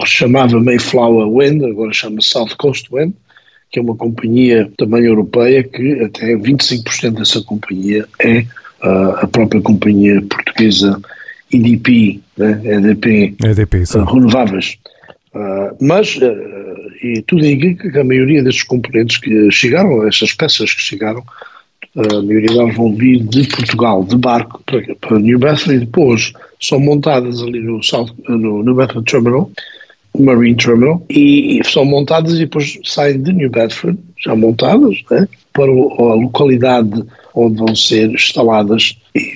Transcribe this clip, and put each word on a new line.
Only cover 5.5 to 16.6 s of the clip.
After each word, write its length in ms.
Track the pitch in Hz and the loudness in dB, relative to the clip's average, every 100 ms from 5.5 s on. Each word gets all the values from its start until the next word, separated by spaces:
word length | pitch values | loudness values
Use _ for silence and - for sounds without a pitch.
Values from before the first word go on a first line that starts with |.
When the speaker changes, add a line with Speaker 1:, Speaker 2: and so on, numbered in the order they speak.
| 135 123 | 2 0
Speaker 1:
que 340 | - 135 131 | -4 -4 -2
até 380 | 107 - 113 110 | -4 -4 -2 -2
vinte 240 | 110 139 | 0 0
e 40 | - | 0
cinco 200 | 123 113 | -4 -6
por 80 | |
cento 240 | - 123 110 | -6 -4 -2
dessa 220 | 104 110 | -2 -4
companhia 640 | - 104 - 95 101 107 107 - | -4 -8 -8 -6 -2 -2 -4 -2
é, 180 | 117 117 | 0 0
eh, 80 | 117 - - _ 95 95 - - | -2 -12 -20 _ -2 2 0 0
a 100 | 98 | -2
própria 320 | 117 107 110 | 0 0 0
companhia 640 | 110 101 107 101 101 101 | 2 2 2 2 4 2
portuguesa 760 | 101 - - - 110 95 101 98 - - - - _ | 0 -8 -6 0 2 2 0 -2 -8 -20 -20 -20 _
E 80 | 127 | 2
D 160 | 117 117 | 2 2
P, 440 | 127 117 101 92 - - | 4 4 2 -2 -12 -4
né? 240 | 107 107 | -2 -2
E 160 | 113 104 | -2 0
D 160 | 107 104 | 2 2
P, 400 | 117 107 98 - | 2 2 0 0
Speaker 2:
E 100 | 110 | 0
D 120 | 104 107 | 2 0
P, 200 | 92 85 | 0 0
sim. 140 | 107 | 0
Speaker 1:
eh, 60 | 92 | 2
renováveis. 720 | 127 120 127 107 95 - - _ _ - _ _ | 2 4 2 0 -2 -6 -12 _ _ -20 _ _
Ah, 400 | - 98 98 101 - | -10 -8 -6 -6 -2
mas, 400 | 139 185 208 143 | 2 2 0 0
eh, 840 | 127 101 104 98 | 0 0 -10 -14